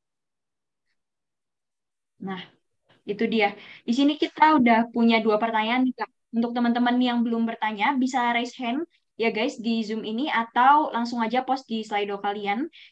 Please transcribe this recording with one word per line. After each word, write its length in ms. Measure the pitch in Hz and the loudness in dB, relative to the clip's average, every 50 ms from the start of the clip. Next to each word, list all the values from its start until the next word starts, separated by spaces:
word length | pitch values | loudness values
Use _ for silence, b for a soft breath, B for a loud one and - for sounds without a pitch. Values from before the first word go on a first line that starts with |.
| _ _ _ _ _ _ _ _ _ _ _ _ _ _ _ _ _ _ _ _ _ _ _ _ _ _ _ _ _ _ _ _ _ _ _ _ _ _ _ _ _ _ _ - | _ _ _ _ _ _ _ _ _ _ _ _ _ _ _ _ _ _ _ _ _ _ _ _ _ _ _ _ _ _ _ _ _ _ _ _ _ _ _ _ _ _ _ -12
Nah, 240 | - 190 190 180 175 - _ _ _ _ _ _ _ _ _ _ - - | -10 -10 -10 -10 -14 -18 _ _ _ _ _ _ _ _ _ _ -10 -6
itu 160 | 202 208 226 | -4 -2 -2
dia. 320 | 208 226 220 202 202 202 B B B B B B B | 0 2 2 2 0 0 B B B B B B B
Di 80 | 233 | 0
sini 240 | 262 285 294 302 302 | 2 2 2 2 0
kita 400 | 339 320 - - 311 311 311 294 | -2 -2 2 4 4 6 6 6
udah 320 | 240 240 233 226 233 233 | 6 6 4 4 2 0
punya 320 | - 240 233 233 226 220 214 | 0 2 4 4 4 4 2
dua 160 | 226 208 208 | 2 2 2
pertanyaan 480 | 233 226 226 214 214 220 247 254 262 254 | 0 0 -2 -2 -2 0 0 0 0 0
nih, 80 | - | -2
Kak. 140 | - 214 - _ _ _ _ | -4 -8 -12 _ _ _ _
Untuk 240 | - 226 233 240 | -4 -2 -2 -2
teman-teman 480 | 233 247 240 240 233 240 240 240 247 247 | 0 0 0 2 2 2 2 2 2 2
yang 240 | 254 247 240 240 233 | 2 2 2 0 0
belum 240 | 240 226 226 226 226 | 0 0 0 0 -2
bertanya, 480 | 226 - 220 214 220 202 208 254 294 | -2 -4 -4 -4 -2 -2 0 0 0
bisa 400 | 254 262 254 269 254 240 240 240 | 0 0 0 0 0 0 0 0
raise 160 | 233 240 247 - - | -2 -2 -4 -6 -6
hand 240 | 254 233 240 294 339 - _ _ _ _ _ | -6 -4 -4 -4 -6 -8 _ _ _ _ _
ya 160 | - 220 226 | -4 -2 -2
guys 240 | 196 214 233 294 285 | 0 -2 -2 -4 -4
di 240 | - 208 233 226 226 | -4 -4 -2 -2 -2
Zoom 240 | 220 196 220 220 185 | -2 -4 -6 -6 -6
ini 240 | 208 220 233 285 311 | -6 -6 -4 -4 -2
atau 640 | - 220 226 - - 247 247 262 285 302 311 - | -2 -4 -4 -2 0 4 6 6 6 6 4 0
langsung 320 | - 233 240 233 247 240 226 | -2 -4 -4 -4 -4 -4 -2
aja 160 | 220 233 254 | -2 -2 -2
post 240 | 254 - 262 277 - | -2 -2 -4 -4 -6
di 160 | - 226 220 | -8 -8 -8
Slido 400 | 214 214 214 202 202 202 202 202 | -6 -4 -4 -4 -4 -4 -6 -6
kalian. 480 | 202 202 202 214 202 196 202 226 302 330 B B B B | -6 -6 -6 -6 -4 -6 -4 -4 -6 -8 B B B B